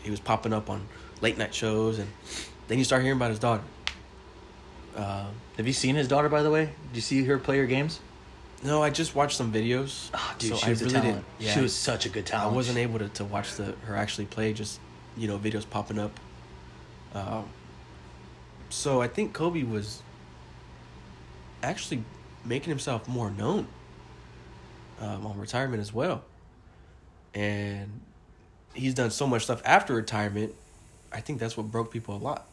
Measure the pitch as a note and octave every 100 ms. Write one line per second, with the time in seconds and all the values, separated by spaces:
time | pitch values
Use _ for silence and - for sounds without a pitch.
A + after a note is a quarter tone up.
0 | A2 G#2 - A2+ A2+ G#2+ G#2 G2 G2+ -
1 | - - C3+ - G#2+ - A2+ A2 A2 A2
2 | G2+ - - - - - - A#2+ B2+ C3
3 | C3 C3+ A#2+ G#2+ A#2+ A2+ - - - -
4 | - - - - - - - - - G#2
5 | G2+ G2 G2 A2 - - A2+ C3+ C3 C#3+
6 | C3 C#3 D3 D3+ D3+ D#3 D#3 D3 C#3 A#2+
7 | A#2+ C3+ C3 C#3 C3 C#3 C3 C3 D3 -
8 | - - - - - - C3 D3+ D3+ D3
9 | E3 C#3 C#3+ - A#2+ A2 A2+ B2 C#3 -
10 | - - - - A2+ A2 A2+ A2+ B2 C3
11 | B2 G2+ - - A2 G#2 B2+ - - A2+
12 | A2+ G#2+ F#2+ A2 G#2 A#2 B2 A#2+ A#2+ A2+
13 | G2+ - G2+ G2+ G2+ - G2+ - A2 G#2+
14 | G#2 - G2+ - A2 G#2+ G#2 - - -
15 | - - A2 G2+ G#2+ G#2 - G#2 G#2 G#2
16 | G#2 - - - - - - - - -
17 | - G2+ G2 A2 G2+ - - - - -
18 | - - - - - - - - D3 C3
19 | A#2+ - G#3 - E3 E3+ B2 G#2+ G#2 -
20 | - - - - - - - - - -
21 | - - - - - - B2+ F#3 - C3+
22 | A2 - - - A#2 B2 D3+ C#3+ C3 A#2+
23 | - B2+ G#2+ G2+ G#2+ G3 - - - -
24 | - - - - - - - - - -
25 | G#2+ G2 G#2 G2+ G2+ A#2+ C3 A#2 G#2 A2
26 | D#3+ C#3 - - - - - - - -
27 | - - - G2+ G#2 G#2 G2+ G2+ G2+ G#2+
28 | - - - - - - - - C3 C3
29 | A#2+ - C#3+ A#2+ - A#2+ A#2+ F3 G3 A#2
30 | G#2+ A2 G#2 G2+ G#2+ - - - - -
31 | - A2+ - C#3+ A2+ A2+ A2 A2+ A2+ A#2
32 | A2 G2+ C3+ D3 -